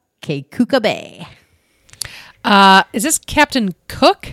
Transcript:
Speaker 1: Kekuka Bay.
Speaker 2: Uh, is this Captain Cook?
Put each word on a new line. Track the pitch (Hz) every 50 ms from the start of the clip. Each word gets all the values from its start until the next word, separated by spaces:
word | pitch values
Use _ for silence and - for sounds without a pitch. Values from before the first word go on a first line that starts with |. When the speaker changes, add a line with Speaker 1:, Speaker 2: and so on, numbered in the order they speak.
| _ _ _ _
Speaker 1:
Kekuka | - - 151 143 135 _ - - 247 - - 247
Bay. | 220 196 123 82 78 80 85 87 170 - - _ _ _ _ _ _ _ _ _ _ _ - - - - - - - - _ _
Speaker 2:
Uh, | - - 208 196 196 190 190 190 - _ -
is | 240
this | 196 311 320 -
Captain | _ - - 302 294 - - 262 214 190 - _ _ -
Cook? | - - 262 330 403 - - -